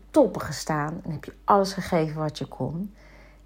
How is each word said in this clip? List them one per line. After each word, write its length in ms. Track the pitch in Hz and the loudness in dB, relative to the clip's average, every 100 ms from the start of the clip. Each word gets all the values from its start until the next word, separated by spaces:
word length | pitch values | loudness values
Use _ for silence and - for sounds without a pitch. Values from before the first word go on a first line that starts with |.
| - | 0
toppen 300 | 320 233 151 | 4 4 2
gestaan 600 | - 147 - 156 147 170 | -8 -8 -4 -2 -2 -6
en 80 | - | -8
heb 140 | 147 - | -10 -10
je 80 | - | -14
alles 300 | - 202 190 | 4 4 4
gegeven 480 | 190 - 175 156 156 | -2 0 0 0 -2
wat 160 | 156 - | -4 -6
je 80 | - | -10
kon. 480 | - 131 156 202 - - - - - | -6 -6 -4 -8 -12 -20 -20 -20 -20